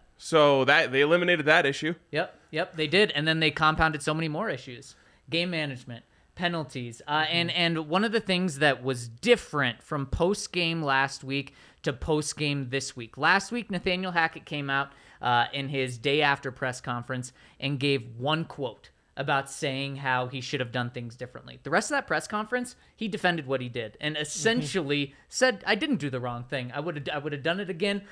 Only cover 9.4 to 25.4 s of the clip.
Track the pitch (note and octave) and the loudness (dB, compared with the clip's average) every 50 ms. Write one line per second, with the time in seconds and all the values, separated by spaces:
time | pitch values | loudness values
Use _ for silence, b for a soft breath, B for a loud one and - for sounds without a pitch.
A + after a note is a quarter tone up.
9.4 | - - - D3 C3+ A#2+ A2+ - - - D#3+ C#3+ C#3 C3+ - - E3+ F3+ G#3 - | 4 -2 -2 0 0 0 -2 -4 -8 -6 -4 -4 -2 -2 0 2 2 2 2 0
10.4 | - - - F3 E3+ E3 E3 E3 D#3 C#3 C3+ C3+ C#3 C#3+ - - C#3 C3 C3+ C#3 | -4 -4 -2 0 0 0 0 0 0 2 2 2 2 0 -2 -8 -8 -4 -4 -4
11.4 | C3+ - b b b b b b - D#3+ C3 - - E3 D#3 D3+ D3 D3 - - | -4 -6 b b b b b b -4 -4 -4 -4 0 0 0 0 0 -2 -4 -2
12.4 | D3+ C#3+ C#3+ C#3+ C3+ A#2+ C3+ C3+ C3 - - B2 A#2 A2 - C3 D3 E3 F#3 G3 | -2 -2 -2 -2 -4 -4 -4 -4 -4 -6 -10 -12 -12 -12 -6 0 2 4 4 4
13.4 | - - A#3 A#3+ G#3+ - F#3+ F3+ - F#3+ F3+ F3+ F#3+ F#3 F3 F#3 D#3+ E3 - D3+ | 2 -2 -6 -6 -6 -4 -6 -2 -2 0 -2 0 -2 -2 0 0 0 0 -2 -8
14.4 | - - D#3+ D3 C#3+ C#3 C#3 C#3 C#3 - B B B B B B - B2 A#2+ A#2+ | -12 -8 -8 -6 -4 -2 -2 -2 -2 -4 B B B B B B 0 2 4 4
15.4 | A#2+ A#2+ - C#3 C3+ C3+ D3 C3+ C3 B2+ B2+ A#2 A2 C#3+ C#3+ D3+ D3 C#3+ C#3+ - | 2 2 -2 -6 -6 -4 -2 -2 -2 -2 -4 -2 0 0 2 4 4 4 2 0
16.4 | - C3+ B2+ - C#3 B2+ B2 - - C3+ A#2+ A#2+ A#2+ - C3 B2+ B2 - b b | -2 -8 -6 -4 -4 -4 -4 -6 -6 -6 -6 -6 -6 -6 -6 -6 -8 -10 b b
17.4 | b b b b - C#3 C#3+ B2+ C#3 C#3+ C#3 C3 A#2 A#2+ A2+ A#2 B2 C#3+ D#3 D#3+ | b b b b -4 -4 -2 0 2 2 2 0 -2 -6 -10 -4 -2 0 0 0
18.4 | E3 D3+ - - C3+ A#2 G#2 - - - _ _ _ _ _ - C#3+ D3 C#3+ C#3 | -2 -6 -6 -6 -6 -6 -8 -12 -20 -20 _ _ _ _ _ -6 -2 0 0 0
19.4 | C3+ - - - D#3+ C#3 C3+ C3+ C#3 C#3 C#3 C3+ C#3 C3 B2+ B2+ B2+ B2+ C3+ C3 | 0 -4 -6 -4 -4 -2 -2 -2 -4 -6 -6 -4 0 0 0 0 0 -2 -6 -8
20.4 | B2 - - C3+ B2+ A#2 A#2 B2+ A#2+ A#2+ - B2 A#2+ A#2 A#2 - B2 - - B2+ | -6 -4 -4 -4 -4 -2 -2 -2 -4 -2 -6 -8 -10 -10 -10 -12 -14 -12 -12 -16
21.4 | B2+ B2 B2+ B2+ - C3+ D#3 G#3 G#3+ - D4 C#4 C#4 - E3 D#3 - - G#3+ G#3 | -18 -18 -20 -12 -4 0 0 0 2 0 -2 -4 -2 -2 -2 -2 -2 -4 -6 -6
22.4 | A3 A3 B3 B3 B3 B3 - b b b b b A3 G#3+ F3 - - F3+ E3+ D#3+ | -4 -2 -4 -4 -4 -6 -12 b b b b b -6 -4 -4 0 2 2 2 0
23.4 | C#3 B2+ C3+ B2+ B2+ A#2+ A#2 B2 A2+ G#2+ - - - D3+ D#3 D3+ D3+ D3+ - F3 | -2 -2 -2 -2 -2 -4 -6 -6 -8 -8 -8 -6 -6 -4 -4 -4 -6 -6 -6 0
24.4 | D3+ A3 A#3 B3 B3 C#3 - F#3+ D3+ C#3 D3 C#3+ C#3+ C#3 b b b b - - | 2 2 2 2 0 0 -2 -2 0 0 0 0 0 -4 b b b b 0 2